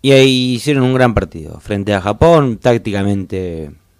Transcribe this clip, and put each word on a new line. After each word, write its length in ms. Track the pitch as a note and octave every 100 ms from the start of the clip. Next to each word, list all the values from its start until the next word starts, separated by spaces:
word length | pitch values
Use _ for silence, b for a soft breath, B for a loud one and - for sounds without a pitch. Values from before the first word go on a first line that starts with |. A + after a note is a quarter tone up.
Y 80 | C3+
ahí 420 | C3+ C3+ C3 B2+
hicieron 300 | A#2+ D3 C#3+
un 100 | B2+
gran 200 | C3 B2 G#2
partido 440 | F#2 E2+ D#2 D#2
frente 320 | - G#2 G2
a 60 | G2+
Japón, 600 | F#2+ G#2 D#3+ E3 C#3 A2
tácticamente 1080 | B2+ A#2 A2 G2+ G2+ G2+ F#2+ F#2 F#2 E2 D2+ - _ _